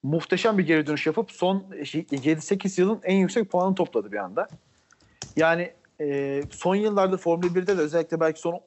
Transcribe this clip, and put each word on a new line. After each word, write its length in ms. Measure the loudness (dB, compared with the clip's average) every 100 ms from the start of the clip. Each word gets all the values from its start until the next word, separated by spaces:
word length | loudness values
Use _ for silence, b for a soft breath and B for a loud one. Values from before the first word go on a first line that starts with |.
muhteşem 540 | -2 -2 0 0 2 2
bir 60 |
geri 240 | 4 2 2
dönüş 200 | -2 0
yapıp 240 | -2 -4
son 520 | -2 0 0 -4 -12
şey, 220 | -6 -6 -4
yedi 300 | -2 0 0
sekiz 360 | 0 -2 -2 0
yılın 220 | 0 0
en 120 | 2 2
yüksek 360 | 4 2 0
puanını 240 | 0 0 0
topladı 360 | 0 0 -4
bir 60 | -6
anda. 300 | -6 -6 -6 -10 _ _ b b b b -8 2
Yani, 380 | 2 2 -2 -10 _ -8
e, 400 | -4 -2 -2 -4 -6
son 260 | -4 0 0
yıllarda 420 | 2 2 0 0
Formula 380 | 0 0 0 -2
birde 220 | 0 0
de 40 |
özellikle 380 | 0 0 -2 0
belki 200 | 0 -2
son, 200 | -6 -8